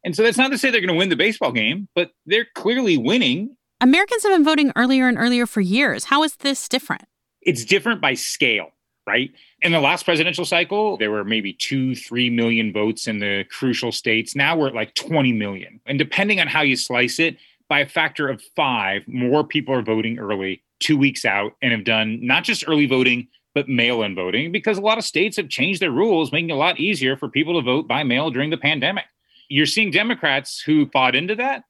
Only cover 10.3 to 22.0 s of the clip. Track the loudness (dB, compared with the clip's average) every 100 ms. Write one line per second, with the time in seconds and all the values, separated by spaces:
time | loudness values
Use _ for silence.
10.3 | -2 -2 -2 0 0 -2 -2 -2 -2 -2
11.3 | -4 -4 -6 -4 -2 -2 -4 -6 -2 0
12.3 | 0 2 0 0 0 -2 -2 -6 -4 -4
13.3 | -4 -6 -4 -2 0 -4 -4 0 -2 -2
14.3 | -2 0 0 0 -2 -6 -6 -2 0 2
15.3 | 0 -4 -8 -14 -16 -6 -2 -2 0 0
16.3 | 0 0 2 2 0 -2 0 0 0 -2
17.3 | -2 _ _ _ -2 0 0 -2 -2 -4
18.3 | -4 -8 -2 0 0 -2 -4 -6 -4 2
19.3 | 2 2 -4 -2 -2 0 -2 -2 -4 -4
20.3 | -4 -4 -8 _ _ 0 4 2 2 -2
21.3 | 0 -2 _ -2 0 0 0